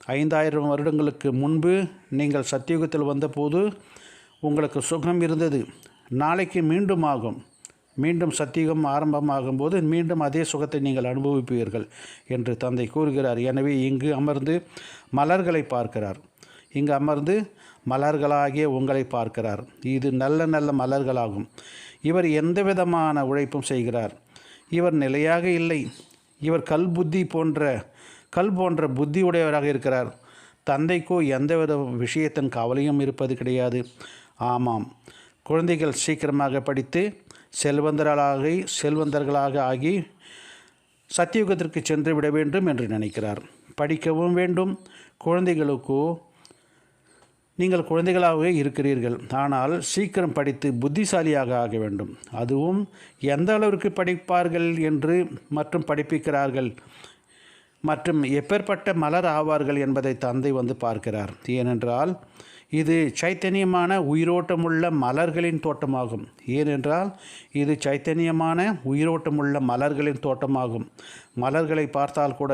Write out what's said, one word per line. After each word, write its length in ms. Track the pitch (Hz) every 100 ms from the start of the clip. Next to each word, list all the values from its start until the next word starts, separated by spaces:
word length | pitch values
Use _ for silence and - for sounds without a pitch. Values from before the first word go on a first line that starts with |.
| -
ஐந்தாயிரம் 600 | 139 151 156 156 151 147
வருடங்களுக்கு 600 | 143 156 151 147 143 139
முன்பு 400 | 127 143 160 170 190 185 - -
நீங்கள் 380 | 139 147 143 127
சத்தியுகத்தில் 640 | 135 131 165 160 151 143
வந்தபோது 500 | 139 147 143 147 170 208 202 - - - - - _
உங்களுக்கு 360 | 151 151 143 143
சுகம் 400 | - 165 165 175
இருந்தது. 380 | 165 160 165 139 - - - _ - 123
நாளைக்கு 440 | 151 180 190 185
மீண்டும் 420 | 156 175 196 175 151
ஆகும். 340 | 131 110 - - _ - _ _ 131
மீண்டும் 360 | 151 170 165
சத்தியுகம் 520 | - 139 160 160 156 143
ஆரம்பமாகும் 720 | 147 151 147 147 139 131 131
போது 200 | 156 190
மீண்டும் 380 | 156 170 165 165
அதே 200 | 147 151
சுகத்தை 360 | 156 147 147 147
நீங்கள் 280 | 139 131 123
அனுபவிப்பீர்கள் 800 | 131 139 135 123 120 110 110 - - - - -
என்று 260 | 127 117 113
தந்தை 300 | 127 123 113
கூறுகிறார். 520 | 156 151 139 131 117
எனவே 340 | 127 135 143 135
இங்கு 280 | 131 131 143
அமர்ந்து 420 | 135 147 139 139 175 - - - - -
மலர்களை 500 | 131 151 190 175 165
பார்க்கிறார். 560 | - 123 117 113 101 92 - _ - - -
இங்கு 220 | 139 147
அமர்ந்து 420 | 139 147 147 151 208 202 - - - 123
மலர்களாகிய 800 | 131 147 151 143 143 143 143 151
உங்களை 340 | 131 135 135 127
பார்க்கிறார். 560 | 123 113 113 110 104 - - 127
இது 220 | 131 135 131
நல்ல 300 | 135 156 160
நல்ல 260 | 151 147
மலர்களாகும். 760 | 139 127 139 131 127 113 101 - - - - - -
இவர் 260 | 151 180 170
எந்த 280 | 151 165 175
விதமான 640 | 196 185 175 170 156 147 131
உழைப்பும் 440 | 139 139 143 -
செய்கிறார். 440 | 127 117 117 104 - _ - - - -
இவர் 240 | 170 175 156
நிலையாக 500 | 135 143 156 170 180
இல்லை. 300 | 170 165 156 120 - - _ _ -
இவர் 220 | 147 165
கல் 260 | 165 156 180
புத்தி 340 | 170 160 185 175
போன்ற, 460 | 165 160 151 147 117 - - - - _
கல் 240 | 170 202
போன்ற 340 | 185 180 160 156
புத்தி 320 | 131 147 170
உடையவராக 460 | 180 170 156 147 143
இருக்கிறார். 420 | 135 135 127 120 - - - - _
தந்தைக்கோ 540 | - 139 160 180 160 180 143
எந்தவித 460 | 131 147 165 156 147 131 120
விஷயத்தின் 520 | 120 160 156 151 135
கவலையும் 520 | 120 117 135 147 143
இருப்பது 340 | 139 135 131 127
கிடையாது. 460 | 127 127 123 123 120 - - - - - 120
ஆமாம், 420 | 123 123 110 - - - - - _ -
குழந்தைகள் 540 | 160 170 160 156 -
சீக்கிரமாக 640 | - 151 151 143 139 135
படித்து 420 | 131 135 131 175 208 - - - -
செல்வந்தர்களாகி, 1000 | - 147 143 151 151 151 147 143 139 151 180 185
செல்வந்தர்களாக 840 | - 151 151 147 147 139 143 139 139
ஆகி 320 | 131 131 156 196 160 - - - - - - _ _ _ -
சத்தியுகத்திற்கு 680 | - 170 220 196 180 160 160
சென்று 300 | - 151 151
விட 140 | 151 147
வேண்டும் 380 | 151 147 185 180
என்று 180 | 123 113
நினைக்கிறார். 540 | 107 107 110 107 104 - - -
படிக்கவும் 640 | - 147 156 165 160 175 175
வேண்டும். 360 | 180 180 190 190 - - - -
குழந்தைகளுக்கோ, 840 | 165 175 180 160 147 135 - 135 160 165 - _ - _ _ _ _ _ _ _ _ _ _ -
நீங்கள் 280 | 185 180 160
குழந்தைகளாகவே 640 | 165 175 180 170 160 175
இருக்கிறீர்கள், 640 | 165 139 135 139 131 120 123 -
ஆனால் 420 | 131 143 135 139 175 -
சீக்கிரம் 500 | 190 202 196 170 135
படித்து 340 | 139 131 143 120
புத்திசாலியாக 760 | 139 165 202 180 160 143 127 123
ஆக 200 | 117 110
வேண்டும். 360 | 107 98 104 - -
அதுவும் 480 | 110 120 139 165 196 196 - - - 135
எந்த 240 | 143 180
அளவிற்கு 380 | 214 208 190 202
படிப்பார்கள் 800 | 196 180 180 - 180 175 170 170 165
என்று 360 | 156 151 156 175 175 - -
மற்றும் 380 | 151 151 170 156
படிப்பிக்கிறார்கள் 840 | 147 147 156 156 143 139 131 123 - - - - - _ _ - - _ _
மற்றும் 380 | 156 151 170 156 131
எப்பேற்பட்ட 640 | 143 143 202 196 196 202 170
மலர் 320 | 151 175 175
ஆவார்கள் 480 | 151 151 151 139 143
என்பதை 360 | 139 135 135 127
தந்தை 340 | 127 131 139
வந்து 220 | 131 123 127
பார்க்கிறார். 540 | 117 107 117 107 101 - -
ஏனென்றால் 640 | 127 123 117 120 120 165 175 - - - - -
இது 240 | 151 156 165 147
சைத்தன்யமான 800 | - 170 185 190 196 185 180 175 196 143
உயிரோட்டமுள்ள 840 | 156 165 175 165 170 165 160 170 151
மலர்களின் 640 | 123 143 170 160 170 160
தோட்டமாகும். 640 | 160 139 135 131 120 117 101 - -
ஏனென்றால் 600 | 135 147 143 147 165 196 196 - - -
இது 200 | 143 143 147
சைத்தன்யமான 840 | 143 139 160 160 165 160 160 170 202 170 131
உயிரோட்டமுள்ள 720 | 143 160 165 160 147 143 143
மலர்களின் 600 | 127 123 143 143 147 135
தோட்டமாகும். 640 | 143 131 139 135 123 113 - - - - - 123
மலர்களை 500 | 127 156 156 156 147
பார்த்தால் 500 | 143 139 156 143 131
கூட 140 | 139